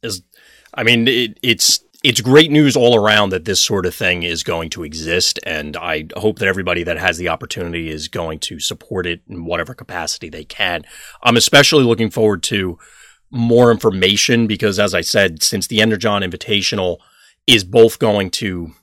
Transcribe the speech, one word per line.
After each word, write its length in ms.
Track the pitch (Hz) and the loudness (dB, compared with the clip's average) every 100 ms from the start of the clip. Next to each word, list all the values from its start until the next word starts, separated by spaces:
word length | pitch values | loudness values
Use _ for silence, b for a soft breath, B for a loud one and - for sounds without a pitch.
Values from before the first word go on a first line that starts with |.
Is, 220 | 117 92 _ b b b b | -10 -12 _ b b b b
I 100 | - | -2
mean, 240 | 113 120 113 | 0 2 2
it, 320 | 110 117 - | 0 -2 -4
it's, 380 | 127 - - - _ _ | -4 0 0 0 _ _
it's 180 | 143 120 | -2 0
great 300 | 110 143 160 | 6 6 6
news 240 | 147 147 135 | 4 4 4
all 200 | 120 117 | 4 6
around 340 | 104 107 101 | 4 4 2
that 160 | 92 87 | -2 -2
this 160 | 95 | -2
sort 240 | - 101 90 | 0 0 -2
of 100 | - | -2
thing 280 | 95 90 | -2 -2
is 200 | 85 85 | -4 -6
going 260 | - 85 80 | -6 -6 -6
to 120 | 90 | -10
exist, 560 | 80 80 80 87 - - | -12 -10 -4 -2 -2 -4
and 320 | - 80 76 82 | -8 -8 -8 -10
I 300 | 85 78 78 - | -6 -6 -6 -4
hope 200 | 107 107 | -4 -2
that 80 | 98 | -4
everybody 360 | 95 90 87 | -4 -4 -4
that 140 | 85 82 | -4 -2
has 200 | 92 85 | -2 -2
the 120 | 87 | -4
opportunity 600 | 80 78 - 87 85 82 | -6 -8 -10 -8 -8 -8
is 180 | 78 78 | -10 -10
going 320 | - 82 78 | -8 -8 -8
to 200 | - 80 | -12 -8
support 480 | - - - 95 87 | -8 -10 -10 -8 -6
it 140 | 87 _ | -8 _
in 180 | 92 82 | -14 -8
whatever 280 | 85 82 | -6 -8
capacity 560 | 127 - 90 80 - 82 | -12 -12 -10 -8 -8 -12
they 140 | 76 | -16
can. 400 | 76 - 95 85 - B B B | -18 -6 -4 -4 -10 B B B
I'm 140 | 123 117 | 2 4
especially 460 | - 143 143 151 | 4 4 4 4
looking 280 | 123 113 110 | 2 2 -2
forward 320 | - 110 98 | 0 0 0
to 340 | - 104 92 82 b b b b _ | -4 -4 -4 -8 b b b b _
more 400 | 123 117 120 123 | -4 2 6 6
information 760 | 113 113 95 92 101 - 120 113 | 6 2 2 2 2 2 2 2
because, 320 | 104 110 95 | 0 -2 0
as 160 | 101 | 0
I 80 | 90 | 0
said, 400 | 85 107 95 80 | 0 2 2 0
since 240 | - 92 - | -4 -2 -2
the 160 | 110 | 0
Energon 400 | 110 107 110 101 | 2 2 -2 -2
Invitational 760 | 95 87 - 104 92 104 92 82 b b b b - | -4 -8 -4 -2 -2 -2 -4 -6 b b b b 2
is 160 | 117 | 2
both 340 | 90 117 113 - | 4 6 6 4
going 320 | 127 104 95 | 0 0 -2
to 400 | - 104 92 82 - | -4 -6 -6 -10 -16